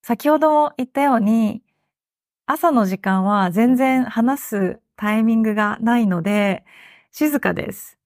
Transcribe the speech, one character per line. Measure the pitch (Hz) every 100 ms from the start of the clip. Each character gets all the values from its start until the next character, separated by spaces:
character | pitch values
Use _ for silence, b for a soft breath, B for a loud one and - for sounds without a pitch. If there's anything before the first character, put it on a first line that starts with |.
先 | - 233 294
ほ | 302
ど | 311
も | 302 294 -
言 |
っ | 254
た | 269
よ | 285
う | 240
に、 | 202 226 214 - _ _ _ _ _ _ _ _
朝 | - 311 349
の | 254
時 | 196 190
間 | 196 190
は | 190 208 185
全 | 175 240
然 | 254 262 262
話 | 247 226 233 277
す | - 208 185 - _
タ | - 208 214
イ |
ミ | 220
ン | 226
グ | 220
が | 208 208 -
な | 226 240
い |
の | 214 175
で、 | 180 208 202 185 B B B B B
静 | - 302 285
か | 190
で | 170 -
す。 | - - _